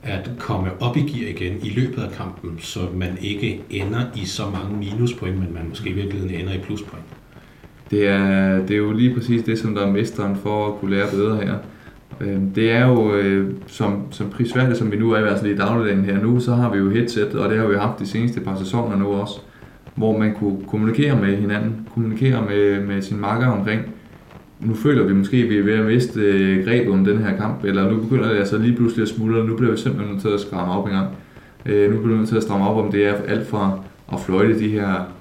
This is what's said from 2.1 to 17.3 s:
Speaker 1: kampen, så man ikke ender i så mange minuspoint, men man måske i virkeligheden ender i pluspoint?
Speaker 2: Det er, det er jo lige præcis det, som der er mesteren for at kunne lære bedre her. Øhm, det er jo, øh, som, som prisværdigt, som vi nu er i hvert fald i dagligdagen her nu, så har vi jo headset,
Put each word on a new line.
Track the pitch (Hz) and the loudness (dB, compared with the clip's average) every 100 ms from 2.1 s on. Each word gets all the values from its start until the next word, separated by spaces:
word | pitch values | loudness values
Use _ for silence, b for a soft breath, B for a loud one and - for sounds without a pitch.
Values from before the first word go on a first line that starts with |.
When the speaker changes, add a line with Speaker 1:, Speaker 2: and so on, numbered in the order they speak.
| - | -8
Speaker 1:
kampen, | 92 92 90 82 | -12 -10 -12 -12
så | - - 90 | -12 -6 -6
man | 90 90 92 | -4 -6 -6
ikke | 98 101 107 - - | -6 -4 -4 -6 -8
ender | 98 98 117 123 | -6 -4 -4 -4
i | 110 | -6
så | 92 - | -8 -6
mange | 101 95 98 104 | -6 -6 -6 -6
minuspoint, | 98 107 120 - 92 95 | -6 -2 -2 -2 -4 -4
men | 87 | -4
man | 85 82 | -6 -10
måske | - 104 | -8 -6
i | |
virkeligheden | 95 98 98 92 | -4 -4 -4 -6
ender | 85 92 | -6 -6
i | 95 | -6
pluspoint? | - 104 - - - - - B B B B B - | -6 -10 -10 -16 -18 -20 -20 B B B B B -2
Speaker 2:
Det | 104 101 | 2 4
er, | 98 98 95 95 95 | 4 4 4 4 2
det | 95 | 2
er | 104 | 0
jo | 104 | 2
lige | 110 123 | 2 2
præcis | 120 117 113 | 2 0 0
det, | 110 110 | 0 -2
som | 110 | -2
der | 101 | 0
er | 98 | 2
mesteren | 101 110 - 101 | 2 0 -2 -2
for | 98 104 107 104 | -2 -2 -2 -2
at | 104 | -4
kunne | 95 | -2
lære | 98 104 | 0 0
bedre | 98 107 107 | 2 2 0
her. | 95 98 - B B B - - | -2 -4 -8 B B B -20 -8
Øhm, | 101 98 98 | -4 0 0
det | 95 113 | 2 2
er | 117 127 | 4 6
jo, | 120 107 | 4 4
øh, | 101 98 98 98 - - | 2 2 2 0 -4 -12
som, | - 104 98 98 | -4 -2 -2 -6
som | - 98 | -8 -8
prisværdigt, | - 117 127 127 113 | -2 0 2 2 2
som | 107 | 0
vi | 101 | 0
nu | 113 | 2
er | 107 | 2
i | |
hvert | 107 98 | 2 2
fald | 107 | 0
i | 101 | 0
dagligdagen | 101 113 107 98 | 2 2 2 2
her | 98 98 | 2 2
nu, | 110 123 | 2 2
så | 120 | 2
har | 120 117 | 2 2
vi | 101 | 2
jo | 98 | 2
headset, | 113 117 107 104 | 2 0 0 -2